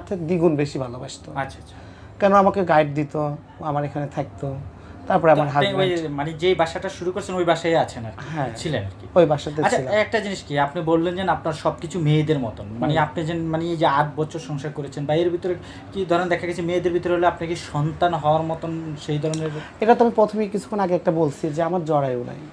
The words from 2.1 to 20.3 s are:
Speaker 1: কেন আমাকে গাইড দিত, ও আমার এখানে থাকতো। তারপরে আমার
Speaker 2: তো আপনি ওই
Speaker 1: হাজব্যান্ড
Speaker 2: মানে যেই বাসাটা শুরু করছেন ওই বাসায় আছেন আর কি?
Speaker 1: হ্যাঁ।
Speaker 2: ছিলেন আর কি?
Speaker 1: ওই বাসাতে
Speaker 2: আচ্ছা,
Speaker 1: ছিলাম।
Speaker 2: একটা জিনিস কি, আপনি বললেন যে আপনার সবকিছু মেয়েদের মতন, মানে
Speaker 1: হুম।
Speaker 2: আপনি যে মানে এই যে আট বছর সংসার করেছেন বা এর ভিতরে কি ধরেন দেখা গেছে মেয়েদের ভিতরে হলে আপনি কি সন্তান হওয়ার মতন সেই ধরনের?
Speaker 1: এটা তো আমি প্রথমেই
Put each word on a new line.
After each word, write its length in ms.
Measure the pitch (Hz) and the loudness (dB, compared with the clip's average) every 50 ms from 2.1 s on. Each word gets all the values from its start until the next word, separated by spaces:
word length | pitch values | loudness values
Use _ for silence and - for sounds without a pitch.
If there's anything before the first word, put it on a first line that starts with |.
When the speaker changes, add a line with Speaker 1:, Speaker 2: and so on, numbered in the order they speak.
| - - | -4 2
Speaker 1:
কেন 120 | 208 196 196 | 4 6 6
আমাকে 300 | 202 190 196 190 202 180 | 8 6 6 4 2 2
গাইড 300 | 170 160 156 156 147 139 | 4 4 4 4 4 0
দিত, 220 | 151 147 147 - | -4 -4 -2 -2
ও 180 | 151 151 147 147 147 - - - - | -2 -2 -2 -4 -6 -12 -16 -14 -10
আমার 240 | 165 156 143 147 147 | -6 -4 -2 -2 -2
এখানে 220 | 143 - 147 147 | -4 -4 -6 -6
থাকতো। 480 | 143 - 151 139 - - - 143 139 135 139 - - - - - - - - - | -6 -4 -6 -6 -6 -8 -8 -6 -6 -6 -8 -10 -12 -14 -16 -18 -18 -18 -10 -2
তারপরে 260 | - 190 180 170 160 151 | 0 2 4 8 8 8
আমার 140 | 151 147 | 6 6
Speaker 2:
তো 120 | 143 139 143 | 2 2 2
আপনি 160 | 196 202 196 | 2 2 4
ওই 160 | 190 190 185 | 2 2 2
Speaker 1:
হাজব্যান্ড 260 | 175 165 160 151 143 | 2 0 -2 -2 -4
Speaker 2:
মানে 160 | 139 147 160 160 | -4 -4 -4 -4
যেই 220 | 151 175 185 185 | 0 2 4 4
বাসাটা 340 | 170 160 160 - 185 180 190 | 4 2 0 0 -6 -6 -8
শুরু 240 | - - 175 180 180 | -8 -6 -4 -4 -4
করছেন 220 | 202 180 - 185 | -4 -4 -4 -2
ওই 100 | 185 175 | 0 2
বাসায় 320 | 170 160 156 - 170 165 | 2 2 2 4 2 4
আছেন 280 | 151 123 - - 120 113 | 4 2 2 -2 -8 -10
আর 60 | 107 | -10
কি? 140 | 98 - 104 139 | -10 -10 -10 -8
Speaker 1:
হ্যাঁ। 240 | 160 156 135 120 110 | -4 -4 -4 -4 -4
Speaker 2:
ছিলেন 280 | - - 170 147 110 98 | -6 -4 -2 -2 -2 -4
আর 60 | 98 - - | -4 -10 -12
কি? 60 | - - - | -8 0 4
Speaker 1:
ওই 120 | 185 165 | 6 6
বাসাতে 380 | 151 151 139 - 160 151 156 139 | 6 4 0 -2 -4 -2 0 0
Speaker 2:
আচ্ছা, 140 | - 247 - | 2 2 2
Speaker 1:
ছিলাম। 160 | 131 127 202 | 0 2 2
Speaker 2:
একটা 260 | 214 208 - - 214 | 0 2 2 0 -2
জিনিস 220 | 190 208 190 - - - | -2 -2 -6 -6 -6 -4
কি, 100 | 143 143 | 0 0
আপনি 240 | 143 143 - 175 165 | 0 0 0 -2 0
বললেন 340 | 160 165 165 165 180 175 | 2 2 4 2 2 0
যে 60 | 185 190 | -2 0
আপনার 300 | 170 160 156 - 170 156 | 0 0 0 0 -4 -4
সবকিছু 480 | - - 165 156 - - 156 - 180 | -2 -2 -4 -4 -4 -6 -6 -4 0
মেয়েদের 380 | 156 147 151 156 151 151 156 139 | 2 4 4 4 4 2 2 0
মতন, 260 | 123 110 - - 101 101 110 117 | 0 -4 -6 -8 -10 -10 -6 -4
মানে 140 | 123 147 151 | 0 0 2
Speaker 1:
হুম। 80 | 160 151 | 2 2
Speaker 2:
আপনি 220 | 147 - 175 160 | 0 0 -4 -4
যে 100 | 156 170 | -4 -4
মানে 300 | 165 165 160 160 160 165 | -4 -4 -2 -2 -2 -2
এই 120 | 170 170 | -2 -2
যে 100 | 156 - | 2 2
আট 200 | 147 139 143 151 147 135 | 4 4 4 2 0 0
বছর 220 | 151 156 151 - 160 | -4 -4 -4 -4 -10
সংসার 340 | - - 147 139 135 139 143 | -10 -8 -8 -6 -6 -8 -8
করেছেন 340 | 151 139 135 - 147 143 | -8 -8 -8 -6 -6 -2
বা 80 | 143 151 | 0 2
এর 160 | 165 170 180 | 2 2 2
ভিতরে 240 | 170 170 - 180 180 170 - - - - - - - | 0 -2 -2 -4 -4 -4 -8 -14 -16 -18 -16 -10 -6
কি 120 | 196 190 | -4 -2
ধরেন 240 | 165 170 175 185 175 | 0 2 2 2 0
দেখা 180 | 175 175 180 | 0 -2 -2
গেছে 160 | 170 175 175 170 | -4 -4 -2 -2
মেয়েদের 300 | 170 180 180 170 180 170 | 0 0 2 2 2 0
ভিতরে 220 | 175 170 175 175 | 0 0 2 2
হলে 120 | 170 175 | 4 4
আপনি 200 | 170 160 - 170 | 4 2 2 -4
কি 100 | 165 175 | -4 -4
সন্তান 580 | 160 - - - 147 147 160 156 - 180 175 160 | -6 -6 -6 -2 -2 -2 0 0 0 0 0 0
হওয়ার 280 | 151 147 151 156 160 160 | 2 2 2 2 2 2
মতন 540 | 160 160 160 - 165 165 165 160 160 147 147 | -2 -4 -6 -6 -6 -6 -6 -6 -8 -10 -8
সেই 180 | - - 147 151 | -6 -4 -4 -2
ধরনের? 320 | 151 160 156 160 160 156 151 156 - - - - | 0 -2 -2 -2 -4 -4 -6 -8 -12 -10 -6 0
Speaker 1:
এটা 140 | 220 214 240 | 4 4 6
তো 100 | 233 233 | 6 6
আমি 80 | 233 - | 2 4
প্রথমেই 340 | 226 214 208 | 4 2 2